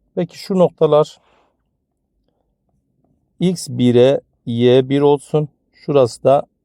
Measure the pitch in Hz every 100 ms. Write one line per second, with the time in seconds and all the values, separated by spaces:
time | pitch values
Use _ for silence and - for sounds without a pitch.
0 | _ 185 170 - - 185 170 - 156 147
1 | 156 - _ _ _ _ _ _ _ _
2 | _ _ _ _ _ _ _ _ _ _
3 | _ _ _ - 180 175 - 123 123 120
4 | 131 139 - _ - 117 123 131 131 139
5 | 143 143 - 151 151 _ _ _ - 139
6 | 120 - 135 143 - _